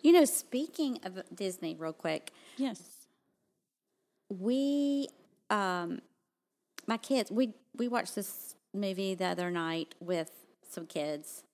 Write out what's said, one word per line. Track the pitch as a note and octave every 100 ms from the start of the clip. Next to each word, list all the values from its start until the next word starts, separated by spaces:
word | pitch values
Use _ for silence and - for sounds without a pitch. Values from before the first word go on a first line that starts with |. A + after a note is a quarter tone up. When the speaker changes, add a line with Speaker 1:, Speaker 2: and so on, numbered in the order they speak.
Speaker 1:
You | D4+
know, | F4
speaking | C#4+ - - B3 D#4+ - C#4 A#3+
of | F#3+ F#3 -
Disney, | F3+ F#3+ F#3 E3
real | D#3+ D#3+
quick. | D#3+ D#3+ D#3 - - - -
Speaker 2:
Yes. | C4+ G3+ - - - _ _ _ _ _ _ _ _ _ _ _ -
Speaker 1:
We, | F#3 G#3 C4 C#4 C#4+ C#4+ C#4 C#4 - _ _ -
um, | G#3 F#3+ F3+ E3+ - - _ _ _ _ _ _ - -
my | A3+
kids, | - C4 -
we, | A#3 A#3+ - _ -
we | A#3+
watched | A#3+ -
this | G#3+ G3 - - - _
movie | G3+ G3 F#3 G3
the | F#3 F3+
other | F3+ F3+
night | F3 E3 E3 D#3+ -
with | F3 F3 D#3 - - _ -
some | F3+ E3
kids, | D#3+ D3+ D3 - - -